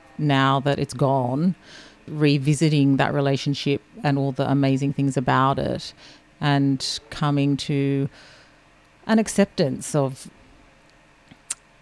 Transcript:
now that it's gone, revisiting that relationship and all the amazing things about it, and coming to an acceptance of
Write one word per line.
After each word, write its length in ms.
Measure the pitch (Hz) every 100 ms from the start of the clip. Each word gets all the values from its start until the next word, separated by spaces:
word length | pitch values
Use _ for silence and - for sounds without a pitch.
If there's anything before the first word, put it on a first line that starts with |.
| - -
now 420 | 151 135 135 135
that 180 | 139 139
it's 140 | 143
gone, 640 | 127 139 135 123 135 180 - - - - - -
revisiting 920 | 151 147 143 135 143 156 151 139 139
that 160 | 139
relationship 680 | 143 139 135 147 139 147 139 - -
and 140 | 147 139
all 140 | 139
the 180 | 131 131
amazing 440 | 139 135 135 139
things 240 | 139 139 135
about 400 | 127 131 135 135
it, 340 | 131 - - - - - _ -
and 600 | 147 139 139 131 - - -
coming 480 | - 147 143 139 135
to 500 | - 143 139 139 139 - - - - _ _ _ _ _ -
an 100 | 220
acceptance 760 | 214 - 196 - 143 - - 151
of 340 | 135 135 - - - - - _ _ _ _ _ - - - - _ _